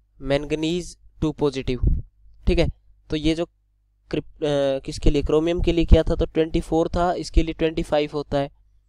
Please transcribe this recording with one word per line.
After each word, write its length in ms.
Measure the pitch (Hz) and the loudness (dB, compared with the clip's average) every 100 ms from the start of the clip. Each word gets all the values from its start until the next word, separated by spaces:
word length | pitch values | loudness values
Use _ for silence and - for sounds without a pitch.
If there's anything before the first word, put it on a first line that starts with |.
| _ _ | _ _
मैंगनीज 800 | 135 139 147 151 160 175 165 - - - | -4 -4 -2 -4 -2 -4 -6 -14 -20 -6
टू 100 | 156 | -4
पॉजिटिव। 480 | 151 147 131 131 123 113 - - _ - - - | -2 -2 -2 -4 -2 0 0 -4 _ -20 -6 0
ठीक 120 | 175 | 2
है, 80 | 151 - _ _ _ | 0 -2 _ _ _
तो 60 | 156 | -2
ये 180 | 151 | 0
जो 100 | 160 170 _ _ _ _ _ _ | 0 -4 _ _ _ _ _ _
क्रिप-, 340 | 156 - - | -6 -6 -6
अ, 340 | 151 147 139 135 | -2 0 0 -2
किसके 320 | - 151 - | -6 2 4
लिए, 120 | 147 | 4
क्रोमियम 380 | 139 151 160 175 | 2 2 2 0
के 120 | - | 0
लिए 120 | 170 | 0
किया 180 | 160 160 | 6 6
था 120 | 160 | 6
तो 120 | 165 165 | 0 -2
ट्वेंटी 340 | - 160 165 | 0 -2 -2
फ़ोर 280 | - 160 170 | -2 0 0
था, 240 | 175 175 | 0 -2
इसके 280 | - - - | -2 0 2
लिए 120 | 160 | 2
ट्वेंटी 280 | 156 160 160 | 0 -2 -2
फ़ाइव 280 | 160 151 151 | -2 -2 -2
होता 240 | 151 143 143 | -4 -4 -4
है, 120 | 139 - _ _ | -4 -8 _ _